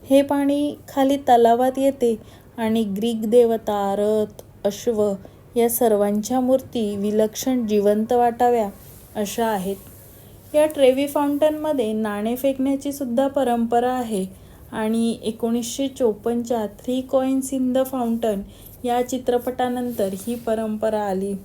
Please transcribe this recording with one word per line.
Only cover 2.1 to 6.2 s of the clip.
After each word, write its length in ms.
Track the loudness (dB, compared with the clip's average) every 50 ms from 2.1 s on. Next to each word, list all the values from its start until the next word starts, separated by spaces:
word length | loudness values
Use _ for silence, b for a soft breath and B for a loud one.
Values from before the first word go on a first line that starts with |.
| 0 -2 B B B B B B -8
आणि 260 | -6 -2 0 0 0 0
ग्रीक 460 | -2 -2 -2 -2 -2 -2 -2 -2 4
देवता, 680 | 6 6 6 6 2 -2 -2 -2 -2 0 0 0 0
रथ, 440 | 0 2 2 2 2 0 -2 -6 -20 -20 -20 -20 -4 -4
अश्व 480 | -4 -4 -2 -4 -2 0 0 0 0 -2 -4 B B B B B -6 0
या 140 | 2 2 2
सर्वांच्या 720 | 2 2 4 4 4 4 2 2 0 -2